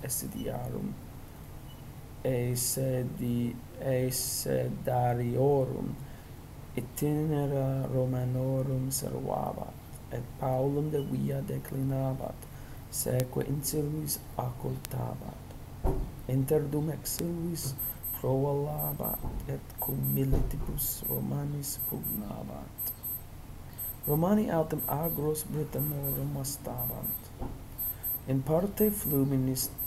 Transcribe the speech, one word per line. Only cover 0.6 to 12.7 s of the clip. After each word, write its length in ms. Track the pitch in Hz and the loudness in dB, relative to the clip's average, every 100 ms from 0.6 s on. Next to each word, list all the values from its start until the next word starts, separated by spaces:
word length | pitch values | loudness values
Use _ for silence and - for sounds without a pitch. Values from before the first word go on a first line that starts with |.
| 123 50 50 - - - - - - - - - - - - - | -2 -2 -4 -6 -10 -12 -12 -12 -12 -12 -12 -12 -12 -12 -12 -4
essedi, 1300 | 127 127 123 123 - - 135 127 123 - 123 120 120 120 - - | 2 2 2 2 0 2 2 2 0 0 0 2 2 -2 -10 -4
essedariorum 2250 | 135 127 127 127 - - 127 131 127 135 - 123 123 120 120 123 139 143 131 - 50 - - - - - - - - - | 2 4 4 2 -2 -2 2 2 2 0 2 4 4 4 2 6 6 6 4 0 -2 -4 -8 -10 -12 -12 -12 -12 -6 -4
itinera 1120 | 123 - 147 151 156 147 143 139 135 135 135 | -4 0 2 4 4 2 4 2 2 2 2
Romanorum 1000 | 131 127 127 127 127 131 135 135 131 131 | 2 4 2 2 2 2 2 2 2 0
servabat, 840 | 135 - 131 - - - - - - - - - | 0 -2 -2 0 0 0 -2 -6 -8 -12 -12 -6
et 120 | 120 123 - | -4 -4 -2
Paulum 520 | 139 127 139 143 151 | 2 4 4 4 2
de 100 | 147 135 | 2 2
via 300 | 135 139 139 | 2 2 0
declinabat, 920 | 135 135 - 139 135 135 135 131 - - - - - | -2 -4 -2 0 2 2 2 0 -4 -6 -10 -12 -10